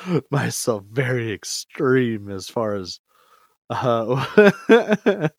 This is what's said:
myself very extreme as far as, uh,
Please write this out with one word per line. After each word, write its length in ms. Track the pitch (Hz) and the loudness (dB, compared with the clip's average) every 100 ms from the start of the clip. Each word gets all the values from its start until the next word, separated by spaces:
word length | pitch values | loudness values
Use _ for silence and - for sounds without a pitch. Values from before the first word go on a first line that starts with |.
| 180 151 - | -4 -4 0
myself 520 | 143 117 - - 107 101 | -2 -2 -4 -4 -4 -4
very 420 | 117 123 123 113 | -4 -2 -2 -4
extreme 960 | 95 - - - - 135 131 120 107 101 | -6 -8 -12 -10 -2 2 2 2 -4 -8
as 180 | 95 - | -12 -8
far 260 | 120 107 101 | -6 -4 -4
as, 240 | 87 - _ _ _ _ _ _ - | -8 -16 _ _ _ _ _ _ -10
uh, 1600 | 117 127 117 113 131 - 208 202 - - 226 190 208 208 196 151 | -4 0 0 0 -2 0 6 6 4 4 4 4 0 0 0 -2